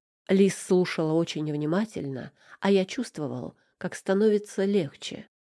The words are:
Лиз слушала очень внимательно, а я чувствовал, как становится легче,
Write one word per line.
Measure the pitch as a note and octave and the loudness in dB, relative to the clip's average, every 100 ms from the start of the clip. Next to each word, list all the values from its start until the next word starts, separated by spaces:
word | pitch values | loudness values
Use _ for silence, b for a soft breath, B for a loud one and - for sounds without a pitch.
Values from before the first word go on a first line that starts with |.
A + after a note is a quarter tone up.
| _ _ - | _ _ 2
Лиз | G3 G3 - | 4 4 2
слушала | - F#3 F3+ - D#3+ | 0 2 2 0 0
очень | D#3+ E3 - D3+ | 0 0 -4 -4
внимательно, | D3 D3+ F3 A3 - C#3 C3 C3 B B B | -4 -2 -2 -2 -6 -8 -8 -12 B B B
а | G3 | 2
я | G3 F#3+ | 2 2
чувствовал, | - A#3+ - D3 B2 - - _ - | -4 -8 -6 -6 -6 -10 -14 _ -12
как | F3+ - | -10 -6
становится | - G3 A3 G#3 G#3 - G3 | 0 4 4 4 0 -2 0
легче, | G3+ D3 - - - - _ _ | 2 0 -6 -14 -14 -16 _ _